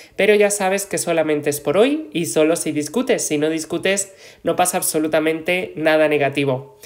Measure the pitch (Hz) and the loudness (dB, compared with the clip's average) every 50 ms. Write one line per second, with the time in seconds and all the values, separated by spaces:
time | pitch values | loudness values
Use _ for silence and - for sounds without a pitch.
0 | - - _ - 190 202 214 208 208 202 202 - 196 185 190 196 196 - - 160 | -20 -12 _ 0 2 4 4 4 4 2 2 0 0 0 0 -2 -4 -4 -6 -4
1 | - 175 165 160 156 156 151 147 143 147 143 - - 147 147 190 226 269 294 320 | -2 0 0 0 2 2 0 0 0 -2 -4 -2 -2 0 2 4 4 4 2 -2
2 | 311 - - 165 170 135 - 160 156 156 170 170 - 160 147 147 147 - - 233 | -6 -6 -4 -4 -4 -2 2 2 2 2 2 0 -2 -4 -4 -4 -4 -4 -2 -2
3 | 262 - 226 165 - - 156 147 151 156 160 160 156 - 175 165 - 190 196 196 | 0 0 0 0 0 -2 -2 0 0 0 -2 -4 -4 -6 -6 -2 -2 -2 -2 -2
4 | 196 - - - - - - _ - 175 165 - 180 180 - 180 170 - - 160 | -4 -8 -10 -20 -20 -20 -16 _ -4 -2 0 2 0 0 0 -2 -2 -2 -2 0
5 | 156 156 160 160 156 160 160 160 156 180 180 180 180 - - 147 156 160 156 156 | 0 0 0 0 0 0 -2 -2 -2 -2 -2 -2 -2 -6 -6 -2 0 2 4 4
6 | 156 147 151 147 143 135 127 143 143 135 127 127 135 - - - - | 4 4 2 2 0 0 0 0 -2 0 -2 -4 -6 -12 -20 -20 -20